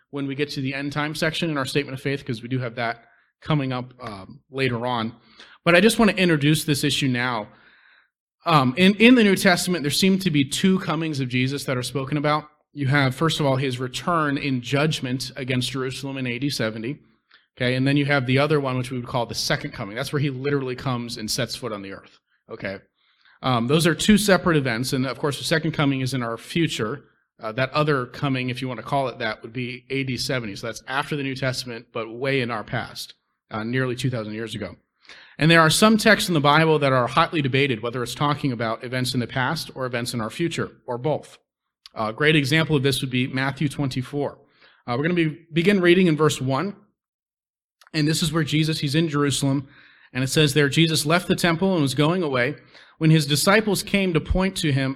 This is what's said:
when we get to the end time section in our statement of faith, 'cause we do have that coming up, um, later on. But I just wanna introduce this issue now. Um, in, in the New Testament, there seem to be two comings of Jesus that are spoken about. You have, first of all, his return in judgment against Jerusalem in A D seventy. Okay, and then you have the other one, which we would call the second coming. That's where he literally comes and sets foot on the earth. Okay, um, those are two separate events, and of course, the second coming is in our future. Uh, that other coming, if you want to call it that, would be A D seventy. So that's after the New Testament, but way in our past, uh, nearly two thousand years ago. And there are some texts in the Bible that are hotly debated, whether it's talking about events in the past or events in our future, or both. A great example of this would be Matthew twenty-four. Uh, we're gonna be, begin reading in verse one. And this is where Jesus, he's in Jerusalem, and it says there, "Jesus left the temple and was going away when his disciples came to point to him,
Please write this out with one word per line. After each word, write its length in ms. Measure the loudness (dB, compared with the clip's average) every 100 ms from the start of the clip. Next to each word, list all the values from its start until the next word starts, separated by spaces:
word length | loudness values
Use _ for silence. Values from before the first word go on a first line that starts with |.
| _
when 160 | -8 -6
we 80 |
get 140 | -4 -6
to 100 | -4
the 140 | -6
end 180 | -4 -6
time 220 | -4 -4
section 360 | -2 -4 -2 -2
in 80 | -2
our 80 | -2
statement 280 | -2 -4
of 60 | -6
faith, 240 | -6 -6
'cause 180 | -6 -8
we 60 | -6
do 100 | -6
have 160 | -6 -4
that 300 | -6 -6 _ _ _ _
coming 320 | -2 -2 0
up, 200 | -4 -8 -14
um, 400 | -14 -14 -16 -20 _
later 360 | -4 -2 -2 -2
on. 280 | -2 -4 -8 _ -20 -20 -6
But 100 | 4
I 60 | 6
just 180 | 6 6
wanna 140 | 4
introduce 520 | 4 4 4 4 2
this 200 | 0 0
issue 240 | 0 0 0
now. 400 | 0 -2 -4 -6 -14 _ _ _ _ _ _ _ _ 2
Um, 280 | 4 4 6
in, 180 | 4 8
in 180 | 8
the 100 | 8
New 120 | 6 4
Testament, 460 | 4 2 2 -2
there 80 | -2
seem 280 | 2 2 2
to 100 | 2
be 140 | 2
two 340 | 0 2 2 2
comings 420 | 0 -4 -4 -4
of 80 | -2
Jesus 360 | 0 0 -2
that 120 | -4 -4
are 60 |
spoken 340 | -4 -6 -4 -2
about. 280 | 0 -2 -4 _ _
You 140 | -6 0
have, 280 | 2 2
first 260 | 2 0 0
of 60 | 0
all, 100 | 0
his 220 | 0 -4
return 600 | -6 -6 -2 0 0 -2
in 220 | -2 -4
judgment 720 | -2 0 0 0 -4 -6 -6 -8
against 360 | -4 -2 -2
Jerusalem 440 | -4 -6 -8 -8 -8
in 100 | -6
A 120 | -4
D 100 | -4
seventy. 520 | -2 -4 -4 -8 -10 _ _ _ _ _ -6
Okay, 140 | -2
and 120 | 0 2
then 120 | 2
you 80 | 2
have 180 | 0
the 140 | 2 2
other 200 | 2 0
one, 200 | 0 -4
which 120 | -4
we 60 | -8
would 100 | -6
call 200 | -4 -4
the 80 |
second 380 | -4 -4 -4 -6
coming. 220 | -10 -10
That's 200 | -8 -6
where 60 | -2
he 100 | -2
literally 440 | -4 -2 -2 -2
comes 440 | -6 -4 -4 -6 -8
and 120 | -6
sets 240 | -4 -4
foot 180 | -6 -8
on 100 | -8
the 100 | -10
earth. 260 | -14 -18 _ _ _ -18
Okay, 280 | -12 -10 -10 _ _ _ _ _ _
um, 240 | -2 0 2
those 200 | 2 2
are 80 |
two 220 | 2 4 4
separate 400 | 6 4 4 2
events, 380 | 0 -2 -2
and 120 | -2 -4
of 120 | -4
course, 180 | -4 -4
the 80 |
second 280 | -2 -2 0
coming 280 | 0 0 0
is 140 | -2
in 80 | -4
our 160 | -4 -8
future. 640 | -6 -2 -2 -2 -6 -8 -14 _ _ _
Uh, 140 | -8
that 180 | -4 -2
other 340 | 0 0 0 -2
coming, 440 | -6 -4 -2 -4
if 120 | -6
you 60 | -8
want 120 | -10
to 60 | -4
call 220 | -2 -2
it 100 | -4
that, 240 | -6 -6
would 100 | -10
be 320 | -8 -8 -10 -8
A 140 | -6
D 120 | -4 -4
seventy. 400 | -4 -4 -6 -10
So 120 | -10
that's 140 | -12 -8
after 280 | -6 -4 -4
the 60 |
New 120 | -6
Testament, 520 | -4 -4 -4 -8 -12 -12
but 180 | -10 -8
way 300 | -6 -2 -2
in 100 | -2
our 140 | -6
past, 500 | -6 -6 -6 -10 -16 -18 _ _ -12
uh, 120 | -8
nearly 320 | -4 -2 -2
two 140 | -2 -4
thousand 240 | -4 -6
years 220 | -8 -8
ago. 220 | -8 -10 -12 _ _ -20 -20 -16 0
And 120 | 6
there 100 | 8
are 100 | 8
some 260 | 6 6 6
texts 300 | 6 4 2
in 60 |
the 60 | 2
Bible 380 | 4 4 4 4
that 140 | 2
are 140 | 2 2
hotly 360 | 2 0 0
debated, 400 | 0 2 0 0
whether 200 | -4 -6
it's 120 | -6
talking 380 | -2 0 0 -2
about 320 | -2 -4 -6
events 280 | -6 -4 -2
in 80 | -2
the 60 | -2
past 440 | -2 -2 -2 -8
or 100 | -8
events 300 | -6 -6 -6
in 60 | -6
our 100 | -6
future, 400 | -4 -4 -4 -6 -8 -10
or 100 | -6
both. 400 | -4 -4 -6 -20 _ _ _ _ -16
A 180 | -8 -6
great 240 | 0 2 4
example 400 | 4 2 2 2
of 60 |
this 180 | 0 -2
would 80 | -2
be 160 | -2 -2
Matthew 420 | -2 -4 -2 -2
twenty-four. 720 | -2 -4 -4 -6 -4 -6 -8 _ _ _ _ -6
Uh, 100 | -2
we're 60 |
gonna 120 | 0
be, 320 | 0 0 -2 -6
begin 280 | 0 4 4
reading 260 | 6 6 6
in 100 | 4
verse 240 | 2 2
one. 340 | -2 -2 -4 -8 _ _ _ _ _ _ _ _ _ _ _
And 140 | -2 0
this 160 | 0
is 100 | 0
where 120 | 0
Jesus, 340 | 0 0 0 -2
he's 160 | -2
in 140 | 0 0
Jerusalem, 580 | 0 0 0 0 -2 -4 -14 -20 _ _
and 100 | -4
it 60 | 0
says 260 | 4 4
there, 140 | 4 4
"Jesus 360 | 4 4 2
left 220 | 2 0 2
the 80 |
temple 380 | 0 0 0 0
and 100 | 0
was 120 | 0
going 280 | 2 0 0
away 320 | -2 0 0 -4 -14 -20 -20 0
when 120 | 4
his 160 | 4 4
disciples 560 | 0 4 4 2 -2
came 300 | -2 -2 0
to 80 | 0
point 360 | 0 0 0 -2
to 120 | 0
him, 240 | 0 0